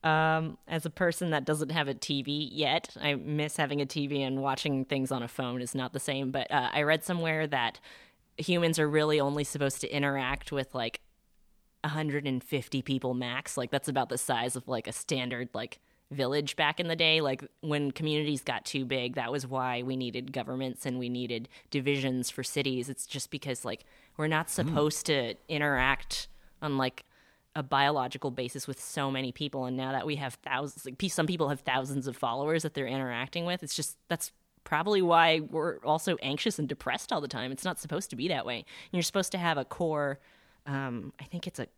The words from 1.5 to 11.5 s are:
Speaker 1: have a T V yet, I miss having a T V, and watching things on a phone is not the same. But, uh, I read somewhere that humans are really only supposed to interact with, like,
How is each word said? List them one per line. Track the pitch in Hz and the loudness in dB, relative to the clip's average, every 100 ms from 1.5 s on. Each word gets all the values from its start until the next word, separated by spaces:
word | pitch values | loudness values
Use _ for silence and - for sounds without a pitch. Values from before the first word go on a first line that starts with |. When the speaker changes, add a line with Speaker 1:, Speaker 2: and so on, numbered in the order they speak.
| 151 147 | 0 2
Speaker 1:
have | 160 143 | 0 0
a | |
T | 123 - 143 | -2 0 -2
V | 135 147 151 | 0 -4 -4
yet, | 147 147 156 - - | 0 2 2 -2 -4
I | 147 | -2
miss | 139 - 151 151 - | -2 -2 -2 -2 0
having | 143 147 | 0 0
a | 139 | -2
T | 160 143 | -2 -2
V, | 143 | 0
and | 135 135 | 0 0
watching | 135 135 151 135 | 0 0 0 0
things | 131 139 131 | 0 0 0
on | 131 | -2
a | 120 | -4
phone | - 127 123 | -4 -4 -4
is | 123 | -4
not | 139 127 | -4 -4
the | 139 | -4
same. | - 135 135 | -4 -2 -2
But, | 139 120 | -2 0
uh, | 143 123 | 0 2
I | - | 2
read | 147 156 | 4 2
somewhere | - 175 165 156 156 | 2 0 2 2 2
that | 139 117 - - - - _ _ - | 2 0 -2 -18 -20 -20 _ _ -8
humans | 156 175 170 160 | 0 4 4 4
are | 151 | 4
really | 151 151 151 | 6 6 4
only | 139 147 | 4 2
supposed | 143 143 139 - | -2 0 0 0
to | - | -4
interact | 143 143 139 127 139 - | 0 2 2 0 -4 -4
with, | 143 131 | -4 -2
like, | 131 117 - _ _ _ _ _ | -2 -4 -6 _ _ _ _ _